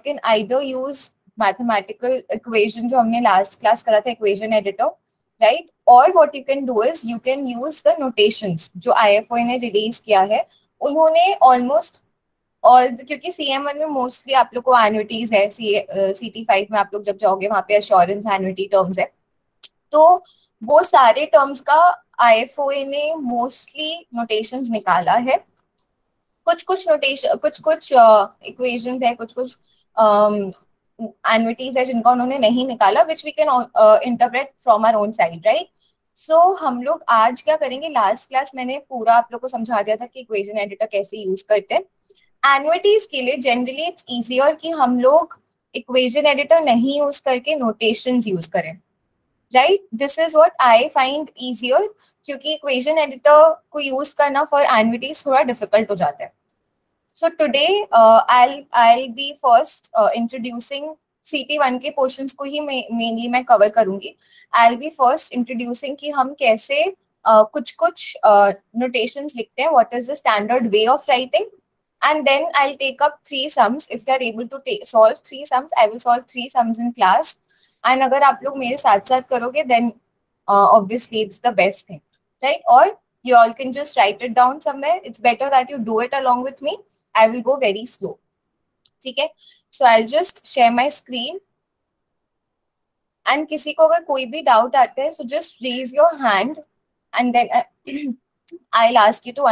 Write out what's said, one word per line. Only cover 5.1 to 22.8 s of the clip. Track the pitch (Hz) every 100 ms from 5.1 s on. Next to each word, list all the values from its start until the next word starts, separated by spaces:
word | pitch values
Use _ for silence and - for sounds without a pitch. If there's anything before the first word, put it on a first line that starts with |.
| _ _ _
right? | 220 311 - _ -
Or | 247 330 359
what | 294 285
you | 262
can | 277 254
do | 220 247
is | 330 233
you | 233 254
can | 277 262 240
use | 294 311 294
the | 339
notations | 262 - 302 - 202 165 - 180
जो | 233
आईएफ़ओए | - 214 208 - 240
ने | 240 247
रिलीज | 233 202 220 -
किया | - 196
है। | 196 233 - _ _ _
उन्होंने | 294 302 320 320 370 -
almost | 262 247 247 311 - - _ _ _ _ _ _ -
all, | 254 254 240 262
क्योंकि | 294 349
सीएम | 370 277 269
वन | 285 285
में | 311
mostly | 277 247 - 269
आप | 262 247
लोग | 240
को | 254 240
एन्युटीज | 214 214 214 220 226
है, | 208 208
सी-, | 220 220 202 -
अ, | 196 190
सीटी | 196 226 220
फ़ाइव | 226 196 208
में | 214
आप | 196
लोग | 208
जब | 202 196
जाओगे, | 208 190 202
वहाँ | 202 -
पे | 208
एश्योरेंस | 208 185 175 202 214
एन्युटी | 196 190 185 196
टर्म्स | 190 180 185
है। | - _ _ _ _ _ - _ _
तो | 302 330 359 - _ _ _
वो | 220 302
सारे | 359 302 240 240 302
टर्म्स | 311 277 262
का | - 311 349 - _ -
आईएफ़ओए | 233 220 240 - 277 277